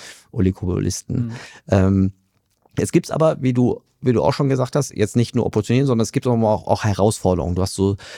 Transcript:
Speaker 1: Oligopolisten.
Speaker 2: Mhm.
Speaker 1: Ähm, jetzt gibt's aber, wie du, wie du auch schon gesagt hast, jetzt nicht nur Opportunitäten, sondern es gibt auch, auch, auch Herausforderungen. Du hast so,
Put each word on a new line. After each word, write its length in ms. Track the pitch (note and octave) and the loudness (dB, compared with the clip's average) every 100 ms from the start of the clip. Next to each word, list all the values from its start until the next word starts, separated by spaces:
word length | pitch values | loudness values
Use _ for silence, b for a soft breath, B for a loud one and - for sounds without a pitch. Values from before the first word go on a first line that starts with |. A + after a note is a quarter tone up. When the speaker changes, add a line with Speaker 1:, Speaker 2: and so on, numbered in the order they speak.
| B B B | B B B
Speaker 1:
Oligopolisten. 960 | - F#2 - F2+ F#2+ G2 - - B2 A#2 | -2 0 0 -4 -2 -2 -4 -6 -6 -6
Speaker 2:
Mhm. 40 | A#2 B B - | -10 B B 0
Speaker 1:
Ähm, 440 | G2 F#2+ G2 F#2+ - _ _ _ _ _ - | 2 4 4 0 -2 _ _ _ _ _ -4
jetzt 140 | - | 0
gibt's 180 | E3+ - | 0 0
aber, 260 | - D#3+ - | 0 0 0
wie 120 | B2+ | 0
du, 280 | B2 B2 - - _ | 2 0 -2 -10 _
wie 120 | B2+ | 0
du 100 | A2 | 2
auch 100 | C#2+ | 2
schon 160 | C#3 C#3 | 0 0
gesagt 260 | C3 B2+ D3 | 0 -2 -2
hast, 200 | - - | -4 -2
jetzt 200 | G#2 B2 | 0 0
nicht 200 | A#2 A#2+ | 0 0
nur 100 | - | -2
Opportunitäten, 420 | G#2+ - B2 C#3 | -2 0 2 2
sondern 160 | A2+ | 0
es 80 | G#2+ | 0
gibt 140 | C3+ B2+ | -2 0
auch, 160 | A#2 | 2
auch, 260 | A2 G2 - | 2 0 0
auch 160 | G2+ | 0
Herausforderungen. 720 | G#2+ F#2 G#2 - F#2+ F2 E2 F2+ | 0 2 2 2 0 0 0 -2
Du 60 | |
hast 140 | F#2 - | -2 0
so, 220 | G2 G2 B | 0 -2 B